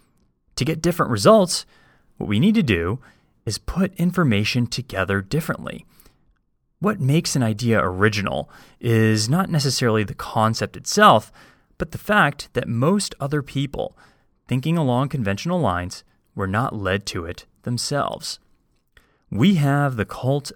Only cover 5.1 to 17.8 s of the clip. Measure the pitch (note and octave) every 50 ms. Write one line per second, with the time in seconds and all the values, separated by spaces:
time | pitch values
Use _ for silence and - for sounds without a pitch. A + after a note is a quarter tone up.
5.1 | G2 G2 F#2+ - C3+ D#3+ D#3+ - - - - - - - - _ _ _ - _
6.1 | _ _ _ _ _ _ _ _ _ _ _ _ _ - E3+ G#3 G#3+ G3 B2+ C3
7.1 | D3 E3+ - - - C#3 A#2+ A2 G#2+ G#2+ A#2+ A#2 A2 G2+ - F#2 F2+ F#2 G#2 A2+
8.1 | G#2 A2 G2 - C2 D2 - - - - - - _ - - A2+ A2+ A2 A2 A2
9.1 | A2 G#2+ G#2+ A2+ D3+ F#3 F#3+ F3 E3 D3 C3 C#3 A#2+ - C3 A#2 A2 A2 G#2 G2
10.1 | - - - - - A#2 A2 A2 A2+ - G#2+ - - F2+ - - - G#3 G#3+ G3+
11.1 | B2+ G#2+ - - - - - - _ _ _ _ _ - - - - - - -
12.1 | G#3 G#3 E3 C#3+ D3 - - - - A#2+ - - A#2 A#2 C3 D#3+ G3+ G#3 - -
13.1 | - - C#3 C#3 D3+ D3 C#3 - - C3+ C#3+ C3+ - - - - - _ - _
14.1 | _ _ _ _ _ _ _ - B2 C3 B2+ D#3+ E3+ E3+ D3+ B2+ A#2+ B2 C#3+ C3
15.1 | - C3+ A2 G2 G2+ - - E3+ F#3 F3+ C#3+ G2 F2 F2 F2+ F#2 - - - _
16.1 | _ _ _ _ - - G2 F#2+ F#2+ A2 C3 - - G#2+ G2 F#2 G2 G#2 - -
17.1 | - F#2+ E2 E2+ F2+ - - _ _ _ - A#2+ A#2+ A#2